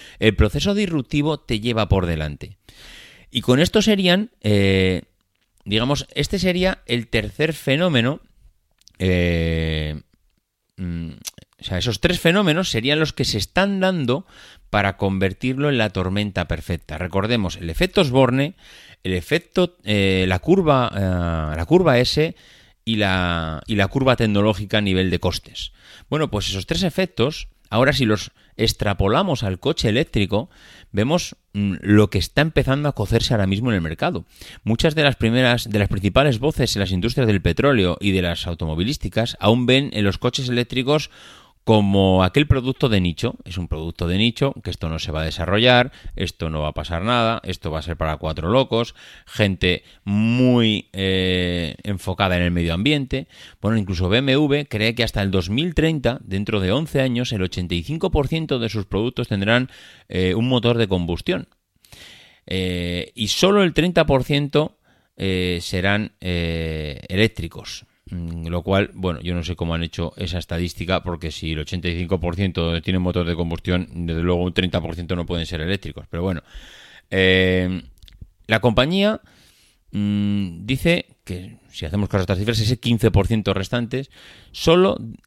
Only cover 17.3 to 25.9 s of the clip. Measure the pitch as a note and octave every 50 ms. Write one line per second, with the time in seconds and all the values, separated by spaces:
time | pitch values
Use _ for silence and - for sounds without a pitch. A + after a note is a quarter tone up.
17.3 | B2 A#2 G2 E2+ D#2 F2 F#2 E2 D#2+ - F3+ F#3 - G3+ F3 C3+ A#2+ C3+ C3+ A#2+
18.3 | B2 C3+ C#3 D#3+ - _ - - - - - - - _ - - F#2 F2+ - -
19.3 | D3 F3 - _ - F#3+ F3+ F3 - _ - A2 G#2+ G2+ G2 F#2+ F#2+ F#2 F#2 F#2
20.3 | F#2 F2+ - D#3 F#3 G3 F3 D3+ C#3 C3 B2 G#2+ - G2 G2 F#2 F#2 F2 F2 E2+
21.3 | E2 D#2+ D#2 D#2 D2+ D#2+ E2 - D3+ F#3 F#3 D#3 B2+ A#2+ B2 - - D3 D#3 E3
22.3 | - - - - - - _ _ _ _ _ A2+ A2+ G#2 G#2 G2 F#2+ F#2 F2+ F2
23.3 | E2+ E2+ D#2+ D#2+ D#2+ C#2+ - - A2 G2+ G2 G2 - C#3 C3 C3 A#2+ - A#2 G#2+
24.3 | G#2 G2+ G2+ A2 G#2 F#2+ G#2 F#2 - G#2+ G#2 G2+ F#2 F#2 F#2+ F#2 F2 E2+ - F2+
25.3 | - - - - - - - - - _ - -